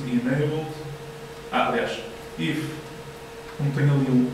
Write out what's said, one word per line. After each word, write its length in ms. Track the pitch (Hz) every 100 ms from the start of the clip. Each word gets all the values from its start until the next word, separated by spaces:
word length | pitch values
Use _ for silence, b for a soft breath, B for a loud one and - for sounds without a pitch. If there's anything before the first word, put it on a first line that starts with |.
| -
enabled. 540 | 120 123 147 151 156 156 - - - - - - - -
Ah, 180 | - -
aliás, 320 | - - - - - - -
if 240 | - - 139 - - - - - - - - -
como 140 | 143
tem 140 | 139
ali 260 | 143 139 127
um 200 | 123 -